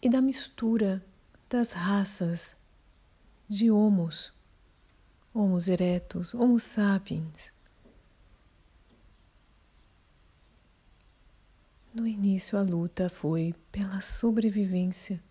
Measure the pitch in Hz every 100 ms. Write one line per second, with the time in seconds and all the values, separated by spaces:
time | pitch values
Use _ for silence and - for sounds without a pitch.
0 | 254 262 262 262 - - 233 226 202 190
1 | - _ _ - _ 247 233 180 175 202
2 | 196 - 170 170 - - _ _ _ _
3 | _ _ _ _ _ 208 226 208 214 196
4 | 165 - - _ _ _ _ _ _ _
5 | _ _ _ 226 202 180 175 180 180 180
6 | 175 175 175 240 240 240 - - 202 196
7 | 196 160 160 156 - _ _ _ - -
8 | _ _ _ _ _ _ _ _ _ _
9 | _ _ _ _ _ _ _ _ _ _
10 | _ _ _ _ _ - _ _ _ _
11 | _ _ _ _ _ _ _ _ _ 226
12 | 226 214 202 190 - 202 196 170 170 -
13 | 180 - 151 160 165 165 _ - 196 190
14 | - - 233 220 226 208 196 180 180 180
15 | - 180 -